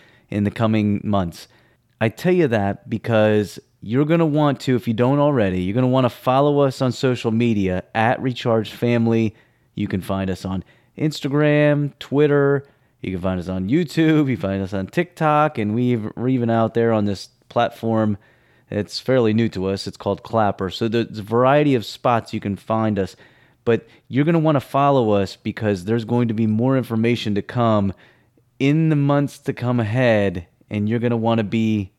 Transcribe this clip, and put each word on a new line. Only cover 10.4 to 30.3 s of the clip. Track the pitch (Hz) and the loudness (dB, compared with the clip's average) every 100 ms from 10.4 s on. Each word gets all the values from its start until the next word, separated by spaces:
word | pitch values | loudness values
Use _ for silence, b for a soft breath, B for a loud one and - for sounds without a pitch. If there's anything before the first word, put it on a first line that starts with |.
| 95 | -6
on | 92 - b b - | -6 -8 b b -6
Instagram, | 156 147 143 143 151 147 147 147 143 - | -6 -4 -4 0 2 2 2 2 -2 -6
Twitter. | - 139 147 143 139 139 139 b b b | -4 2 2 4 2 0 -4 b b b
You | - | -8
can | 92 | -4
find | 92 92 | -2 -4
us | 87 | -4
on | 92 95 | -4 0
YouTube. | 151 170 - 160 156 139 | 0 0 0 2 4 2
You | 120 | -2
find | 95 98 | -2 -4
us | 95 | -4
on | 101 95 | -6 -6
TikTok. | - 170 - 156 151 151 135 | -4 -4 -2 0 2 0 -2
And | 104 | -2
we've, | 113 123 120 107 - | 0 0 0 -4 -6
we're | 123 | -2
even | 131 117 | 0 0
out | 113 113 | 2 2
there | 117 117 | 2 2
on | 110 104 | 2 0
this | 95 - _ _ | -4 -10 _ _
platform. | 120 117 - 113 110 107 101 b b b b b | -2 -2 -2 -2 0 0 -2 b b b b b
It's | 98 92 - | -6 -6 -6
fairly | - 131 113 | 0 2 2
new | 110 113 | 2 0
to | 95 95 | -2 -4
us. | 98 - | -4 -8
It's | - | -8
called | 101 98 | -6 -6
Clapper. | - 113 104 - 95 | -2 0 0 -2 -6
So | - 117 | -4 -2
there's | 117 113 110 | -2 -4 -8
a | |
variety | 104 117 127 147 151 127 | -4 0 4 4 2 0
of | 101 | -2
spots | - 131 117 107 | -4 0 0 -2
you | 107 | -6
can | 107 95 | -6 -6
find | - 110 110 101 | -4 -2 0 -2
us. | 92 - b b b b | -4 -8 b b b b
But | - 113 - b b | -2 -2 -2 b b
you're | 117 147 | -2 2
gonna | 170 | 2
wanna | 156 143 | 2 0
follow | - 135 143 135 110 | 0 0 2 4 4
us | 101 95 - | 2 0 -4
because | 110 - 110 98 92 | -8 -4 -2 -2 -2
there's | 117 110 | -2 0
going | 120 120 | 0 0
to | |
be | 110 110 | 0 0
more | 107 127 131 | 2 2 0
information | 113 113 117 117 110 101 | 0 0 0 0 -2 -4
to | |
come | - 123 117 107 98 - b b b b _ - | -4 0 2 2 0 -4 b b b b _ -2
in | 135 156 160 | 0 2 2
the | 147 | 2
months | 143 143 143 - | 2 2 0 -4
to | - | -8
come | - 120 123 | -4 -2 0
ahead, | 107 123 123 107 98 | 0 2 4 4 2